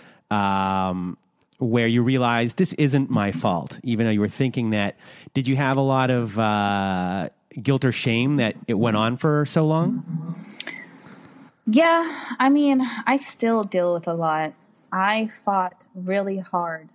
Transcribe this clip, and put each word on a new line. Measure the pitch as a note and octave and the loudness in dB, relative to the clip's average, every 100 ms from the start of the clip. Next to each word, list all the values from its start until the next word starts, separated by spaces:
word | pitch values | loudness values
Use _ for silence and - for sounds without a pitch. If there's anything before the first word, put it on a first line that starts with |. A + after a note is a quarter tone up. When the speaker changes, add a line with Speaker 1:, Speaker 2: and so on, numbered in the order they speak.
| - _ - | -20 _ -4
Speaker 1:
um, | G#2 G2 G2 F#2+ F#2+ F#2+ F#2 F2+ - _ _ _ - | 0 0 0 0 0 -2 -4 -6 -10 _ _ _ -6
where | B2 A#2+ A#2 | 0 2 2
you | A#2+ | 2
realized, | A#2+ C3 A#2+ A#2 A#2+ - | 2 2 2 2 0 0
"This | F#3 | -2
isn't | - D3 C#3 C#3 | 0 2 2 0
my | A#2 G2+ | 0 0
fault," | E2 G#2+ F2 - - | -2 -2 -2 -4 -8
even | B2 A2 A2+ | -4 0 0
though | |
you | G#2 | 0
were | G#2 | 0
thinking | - C3 B2+ A2+ | -2 -2 -2 -2
that, | G#2+ G2+ - - - - | 0 -2 -6 -18 -20 -8
did | C#3 B2+ | -4 0
you | C3+ | 2
have | C3+ C3+ | 2 2
a | |
lot | C3+ C3 C3 | 2 2 2
of, | B2 A2+ G#2 | 0 -2 0
uh, | A2 G#2 G2+ G2+ G2 F#2 F2+ F#2+ D#2 - _ - | 0 2 0 0 0 -2 -2 -4 -6 -10 _ -6
guilt | A2 C3+ | -2 0
or | C3 | 0
shame | - B2 A2+ C3+ C#3+ | 0 0 0 0 0
that | A2 - - | 0 -2 -2
it | |
went | G#2 A#2 G#2+ | 0 2 2
on | A2+ B2 | 2 0
for | D#3 D3 D3 | 0 0 0
so | E3 D#3 | 2 2
long? | D#3+ E3+ B3 - - - - - - - - - - - - - - - _ - | 2 0 -2 -6 -8 -8 -12 -12 -12 -12 -14 -18 -20 -20 -20 -20 -20 -20 _ 2
Speaker 2:
Yeah, | A3+ E4 E4 D#4+ C#4+ - A#3+ | 4 6 4 0 -6 -8 0
I | C4 | 4
mean, | D4 C#4+ C4 B3 A3+ A#3 | 4 4 2 0 -4 0
I | C#4 | 0
still | - - A3+ A3+ | -2 -2 0 0
deal | G3+ F#3 F3 | 0 0 0
with | E3+ F3 | 0 -2
a | |
lot. | E3+ D#3+ D#3 D#3 - _ _ - | -2 0 0 -2 -8 _ _ -8
I | F#3 G3 A3 A3 | -2 0 0 -2
fought | - - G3 F#3 - - | -6 -2 0 -2 -6 -18
really | F#3 F#3 G3+ G3 G3 | -10 -4 -2 -2 -4
hard | F3+ F3+ E3+ D#3+ D#3 | -4 -4 -4 -8 -14